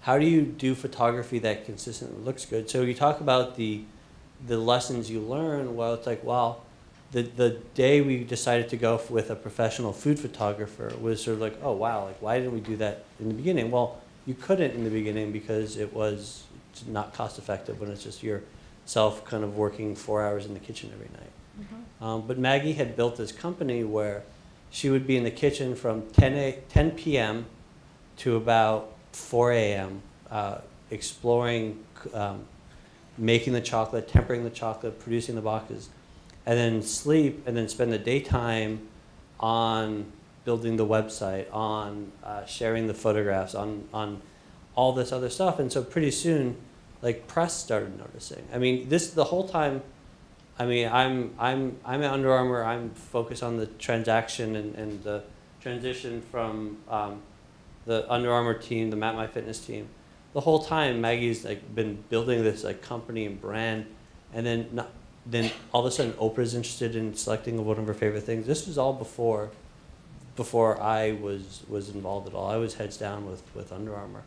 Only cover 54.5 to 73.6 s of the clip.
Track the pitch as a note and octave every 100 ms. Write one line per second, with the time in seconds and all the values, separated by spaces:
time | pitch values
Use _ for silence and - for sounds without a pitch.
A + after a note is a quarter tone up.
54.5 | G#2+ G#2 G#2+ G#2+ G#2 G#2 G#2 G2+ - -
55.5 | - C3 B2 B2+ B2 B2 A#2 A#2 B2 A2+
56.5 | G#2+ G#2+ G#2+ - A2 G#2 G2+ - - -
57.5 | - - - - A2+ - B2 A#2+ A#2+ A#2+
58.5 | A2 - A#2 A2+ G#2+ A2 A2+ A2 A#2+ A2
59.5 | A2 - G#2+ G#2+ - - - - C#3+ D3+
60.5 | D#3 D3+ D#3+ D3 A#2+ A#2 A#2+ A#2+ A2+ G#2+
61.5 | G#2+ - A2 G#2+ G#2 - A2+ A#2 A#2+ A2
62.5 | G#2+ G2+ G2 - A#2+ A2+ A2+ G#2 G2 G2+
63.5 | G#2+ A2+ A2 G#2+ - - - - A#2 A#2+
64.5 | A#2 A2+ A#2+ - - - - A#2 A#2 A2+
65.5 | - - A#2+ B2 - B2 A2 A2 A2 A#2+
66.5 | A#2+ A#2 - A#2 A2+ A2 G#2+ - A2 -
67.5 | A2+ G#2+ G#2+ G#2+ G#2 G#2+ G#2 G#2 A2+ A2
68.5 | D#3 F#3+ D3 C3 C3+ - - A#2 G#2+ G#2+
69.5 | - - - - - - - - - A#2+
70.5 | A#2+ A2+ G#2 G#2 A2 A2 G#2+ G#2 G2 F#2+
71.5 | - - G#2 G2+ G2+ F#2+ G2+ G2 F#2+ F#2+
72.5 | A2 A2+ - G#2+ - G#2 G2+ G2+ F#2 -
73.5 | G#2